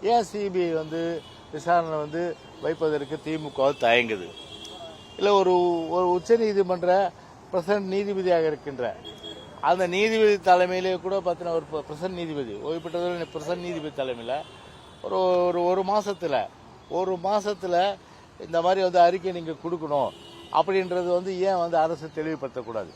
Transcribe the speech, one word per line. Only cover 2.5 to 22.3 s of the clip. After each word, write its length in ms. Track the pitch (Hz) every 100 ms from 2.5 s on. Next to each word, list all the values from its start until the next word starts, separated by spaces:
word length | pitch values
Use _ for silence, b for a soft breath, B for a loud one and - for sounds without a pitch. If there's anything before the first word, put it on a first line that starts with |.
| -
வைப்பதற்கு 540 | 147 160 160 151 139 151 -
திமுக 440 | 156 151 135 135 143
தயங்குது? 440 | 120 117 117 104 85 82 - - - - - - - -
இல்ல, 120 | 196
ஒரு, 200 | 202 185 180 180 170 165 170
ஒரு 120 | 180 180
உச்ச 200 | 175 233
நீதிமன்ற 460 | 220 196 185 180 175 180 190 - B B -
பிரசன்ட் 400 | 185 170 208 190
நீதிபதியாக 520 | 190 202 196 185 170 160
இருக்கின்ற 320 | 147 147 135 120 98 - - - - - - 143
அந்த 140 | 180 180 180
நீதிபதி 400 | 214 220 214 202 190
தலைமையிலே 440 | 180 180 185 185 185
கூட 140 | 175 196
பார்த்தீங்கன்னா 380 | 180 170 175 165
ஒரு 80 | 147
ப-, 120 | 156 139
பிரசன்ட் 300 | 151 180 180
நீதிபதி, 340 | 165 147 123 104 127
ஓய்வு 140 | 165
பெற்றவர்கள் 500 | 165 170 175 175 160
பிரசன்ட் 320 | 160 151 175 175
நீதிபதி 280 | 165 151 143
தலைமையில 340 | 131 120 117 139 - B B B B - -
ஒரு, 120 | 190 185 180 180
ஒரு, 120 | 175 175
ஒரு 100 | 185 185
மாசத்துல, 440 | 208 202 196 170 131 101 - - - - 156
ஒரு 160 | 185 180 180
மாசத்துல 480 | 208 202 196 185 175 196 190 B B B - -
இந்த 140 | 165 170
மாதிரி 160 | 190 185
வந்து 120 | 180 170
அறிக்கை 240 | 185 180
நீங்க 220 | 175 165 156
கொடுக்கணும் 480 | 165 170 151 147 117 - - - - 156
அப்படின்றது 500 | 170 190 185 180 175 180
வந்து 140 | 185 185 190
ஏன் 140 | 185
வந்து 140 | 170 165 160
அரசு 200 | 165 156 151
தெளிவுபடுத்தக்கூடாது? 760 | 156